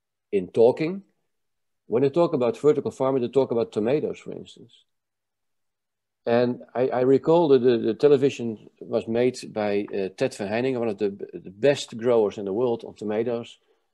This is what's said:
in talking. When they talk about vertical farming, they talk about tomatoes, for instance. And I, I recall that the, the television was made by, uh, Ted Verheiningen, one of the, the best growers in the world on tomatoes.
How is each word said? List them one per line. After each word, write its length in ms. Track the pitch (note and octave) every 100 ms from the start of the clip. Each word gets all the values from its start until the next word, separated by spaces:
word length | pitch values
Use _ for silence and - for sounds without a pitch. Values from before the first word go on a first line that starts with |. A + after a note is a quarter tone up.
| _ _ _
in 180 | G2+ F2+
talking. 520 | B2 A#2 C3 D#3+ G3 - _ _ _ _ _ _ _ -
When 140 | A2+
they 80 | C#3
talk 240 | E3+ E3+
about 240 | D3+ A#2+ A2+
vertical 340 | D3 D3 A2+
farming, 320 | - C3 C3+
they 40 | A#2
talk 240 | C#3 C3
about 220 | A#2 A2+
tomatoes, 440 | A2 A2 D3+ F#2 F2
for 140 | -
instance. 540 | F2+ - - A#2 _ _ _ _ _ _ _ _ _ _ _ _ _ _ _ A#2+
And 360 | A#2 B2 B2 -
I, 140 | A#2 B2+
I 140 | B2
recall 480 | B2+ C3+ D#3+ E3+ D#3+
that 100 | C3
the, 180 | B2+ A#2
the 160 | A2+
television 760 | G#2 C#3+ C3+ C3+ - A#2 G#2 - -
was 260 | F2+ A#2 A#2
made 300 | A#2 B2+ B2 -
by, 340 | A2 G#2 G2+ G#2
uh, 140 | G2+ F#2+ -
Ted 160 | C3
Verheiningen, 480 | - G2 A2 C3 B2
one 80 | A#2
of 100 | G2+
the, 120 | G#2 G2+ -
the 180 | F2 F#2
best 460 | G2+ C#3 C#3 - A2+
growers 400 | A#2+ A#2 G2+ G#2+
in 80 | G2
the 80 |
world 320 | G#2 B2+ A#2 A2
on 100 | -
tomatoes. 640 | G#2 G#2+ A2+ A#2 A2+ - _ _ _